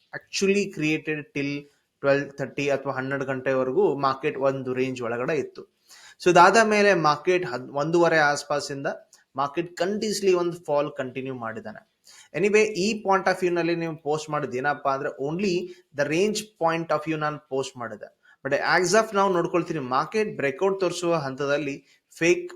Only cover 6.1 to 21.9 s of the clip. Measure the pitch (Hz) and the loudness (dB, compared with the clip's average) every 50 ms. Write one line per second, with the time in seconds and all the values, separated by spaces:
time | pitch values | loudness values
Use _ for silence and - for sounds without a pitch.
6.1 | - _ - 180 170 175 175 196 196 226 220 214 214 208 202 202 190 170 160 151 | -20 _ 2 6 8 8 8 8 8 6 6 4 4 4 6 4 4 4 4 2
7.1 | 147 143 - 180 180 175 175 - - 127 127 131 135 143 147 160 170 175 170 165 | 2 2 2 0 0 0 0 -4 -6 -8 -8 -6 -4 -4 0 2 4 4 4 4
8.1 | 165 160 147 147 147 143 - - 147 143 143 - 143 139 139 165 - - - _ | 4 4 4 4 2 0 -2 -4 -4 -4 -4 -4 -8 -6 -6 -6 -6 -8 -12 _
9.1 | _ _ _ _ _ 131 139 139 - 175 165 165 - - 170 190 214 214 226 214 | _ _ _ _ _ -4 -4 -2 -2 -4 -6 -6 -4 -4 -2 -2 -2 -2 -2 -2
10.1 | 196 208 202 190 180 175 175 175 165 - - - 147 143 147 147 143 - 131 127 | -2 0 2 4 4 4 2 0 -4 -6 -4 0 0 0 0 0 -4 -6 -8 -6
11.1 | 120 131 127 135 131 123 117 113 110 113 104 110 107 - - _ _ _ _ - | -8 -8 -8 -8 -8 -8 -8 -8 -8 -10 -10 -12 -14 -16 -20 _ _ _ _ -20
12.1 | - - - _ - 151 190 208 196 214 214 214 - 175 185 220 226 214 - 190 | -20 -20 -20 _ -4 -2 0 4 4 4 4 2 0 -2 -2 -2 -2 -2 0 0
13.1 | 190 190 190 190 185 185 185 175 175 175 165 165 170 165 165 165 156 156 - 143 | 0 2 2 0 0 2 0 0 0 0 0 0 -2 -2 -2 -6 -6 -6 -4 -2
14.1 | 151 151 151 - 151 147 139 117 117 127 135 147 143 131 - 139 135 135 143 147 | -2 -2 -2 -4 -4 -4 -4 -4 -4 -2 -2 -2 -2 0 0 -2 -2 -2 -2 -6
15.1 | - - 135 143 160 180 208 196 170 180 175 175 - - _ _ - 143 143 143 | -6 -6 -4 -4 -4 -2 -2 0 0 -2 -4 -6 -10 -18 _ _ -4 -2 -2 0
16.1 | 156 170 202 220 208 - - - _ _ 165 165 165 165 165 - 151 151 - 160 | 0 0 0 0 0 -4 -6 -10 _ _ -2 0 0 -2 -2 -2 -2 -2 -2 -4
17.1 | 156 151 151 151 147 139 - _ 135 139 135 135 - 127 120 110 107 101 - - | -4 -4 -4 -4 -4 -6 -10 _ -4 -4 -4 -6 -8 -10 -10 -10 -10 -12 -16 -18
18.1 | - _ _ _ - _ - 139 143 - 87 131 151 175 185 170 185 220 220 220 | -20 _ _ _ -20 _ -4 -2 -2 0 2 2 2 2 4 4 4 2 2 2
19.1 | 202 196 196 196 185 170 170 170 - 175 165 170 165 156 131 123 127 135 156 151 | 2 2 2 2 2 2 0 0 0 -2 -2 -2 -4 -6 -4 -2 0 0 0 0
20.1 | - 214 214 202 - - 135 139 131 - 190 196 190 196 190 175 175 175 175 170 | -2 -2 -2 -2 -2 -2 -2 -2 -2 0 0 0 0 0 -2 -2 -2 -2 -2 0
21.1 | 170 160 143 135 131 131 147 139 143 147 156 139 139 147 - _ | 0 0 -2 -4 -6 -4 -2 0 0 0 -2 -4 -8 -8 -12 _